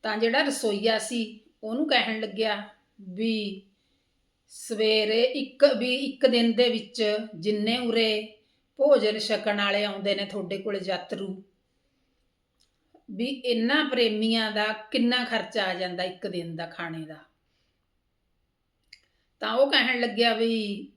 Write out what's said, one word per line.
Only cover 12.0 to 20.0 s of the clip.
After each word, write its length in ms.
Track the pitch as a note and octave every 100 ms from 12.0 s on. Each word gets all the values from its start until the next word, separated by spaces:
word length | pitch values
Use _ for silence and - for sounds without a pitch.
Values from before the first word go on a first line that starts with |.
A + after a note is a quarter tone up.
| _ _ _ _ _ _ _ _ _ _ -
ਵੀ 140 | F#3+ B3
ਇਹਨਾਂ 600 | C4+ B3 A#3 A#3 D4 D4
ਪ੍ਰੇਮੀਆਂ 680 | B3 A3+ G#3+ A3 A3+ A3
ਦਾ 220 | G#3 G#3+
ਕਿੰਨਾ 500 | A3 - C4 A#3+ B3
ਖਰਚਾ 420 | A#3 A3+ - G#3+ F#3+
ਆ 80 |
ਜਾਂਦਾ 300 | F3+ F3+ F3
ਇੱਕ 240 | F#3 F#3 G3+
ਦਿਨ 280 | F3 E3 D#3+
ਦਾ 120 | E3+
ਖਾਣੇ 380 | - E3+ E3 D#3
ਦਾ। 100 | D3+ - _ _ _ _ _ _ _ _ _ _ _ _ _ _ _ _ - _ _ _ _
ਤਾਂ 140 | G#3+
ਉਹ 180 | A3+ C#4
ਕਹਿਣ 280 | C#4 A#3+
ਲੱਗਿਆ 340 | B3